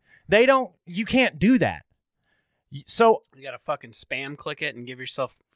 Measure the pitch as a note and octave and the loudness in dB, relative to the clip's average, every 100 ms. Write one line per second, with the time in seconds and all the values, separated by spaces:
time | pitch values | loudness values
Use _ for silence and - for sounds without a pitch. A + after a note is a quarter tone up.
0 | _ _ - G3+ B3+ C4+ B3+ _ - F3 | _ _ 0 4 4 2 0 _ -12 -10
1 | A3 B3+ A#3+ D3+ F#3+ B3+ B2 D#2 - _ | -2 0 0 2 2 4 2 -4 -14 _
2 | _ _ _ _ _ _ _ C#3 - - | _ _ _ _ _ _ _ -18 -4 4
3 | A3+ A3 - C3+ C3+ A#2+ - C#3+ A#2 - | 4 4 -2 _ -16 -12 -8 -8 -8 -14
4 | - C3 C#3 D3 D#3+ D3 D3+ A#2+ A#2+ B2+ | -8 -8 -8 -10 -10 -8 -8 -8 -14 -14
5 | B2+ - B2+ - _ | -12 -6 -6 -8 _